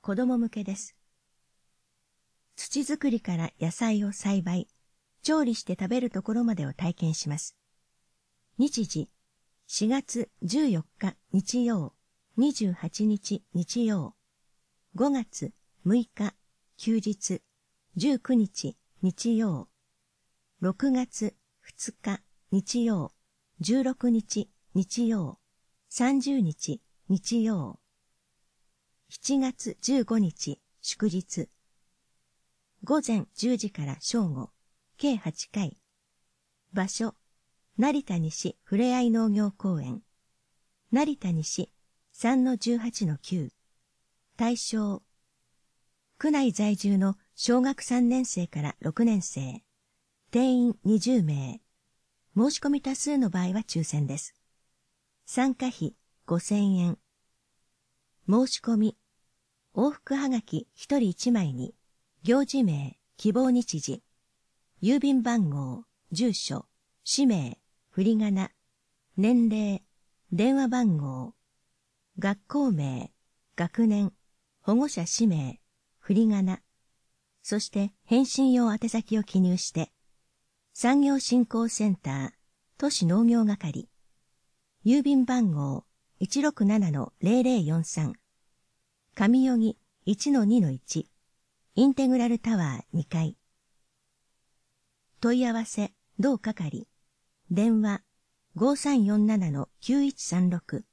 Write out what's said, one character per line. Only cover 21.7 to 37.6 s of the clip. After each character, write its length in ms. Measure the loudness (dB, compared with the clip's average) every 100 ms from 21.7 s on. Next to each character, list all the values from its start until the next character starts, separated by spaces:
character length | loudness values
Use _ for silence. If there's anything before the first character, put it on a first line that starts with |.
| -14 -14 -10
日 220 | -8 -8 _ _ _
日 320 | -2 -2 -2
曜、 280 | 0 0 -4 _ _ _ _ _
十 240 | -2 0
六 280 | 0 0 0
日 400 | 0 0 -6 -8 _ _
日 340 | -4 -2 -2 -2
曜、 320 | 0 -4 -10 _ _ _ _ _
三 320 | -2 2 2
十 180 | 0 0
日 420 | 0 -2 -8 -10 _ _ _
日 360 | -2 0 -2
曜、 360 | 0 -2 -6 -10 _ _ _ _ _ _ _ _ _ _ _ _ _
七 300 | -12 -2 0
月 380 | 0 -4 -10 -8
十 220 | 0 0
五 140 | 2 2
日 420 | 0 -2 -10 -12 _ _
祝 280 | -12 -2 -2
日。 420 | -2 -6 -8 -8 _ _ _ _ _ _ _ _ _ _ _ _ _
午 180 | 0 0 2
前 200 | -2 -2
十 220 | -4 -2 -2
時 140 | -4
か 140 | -8
ら 120 | -8 -8
正 280 | -6 -2 -2
午、 220 | -4 -10 _ _ _ _ _
計 200 | -2 -2
八 340 | -4 -10 -10
回。 280 | -6 -6 -8 _ _ _ _ _ _ _ _ _
場 160 | -6 -4
所、 260 | -4 -6 -8 _ _ _ _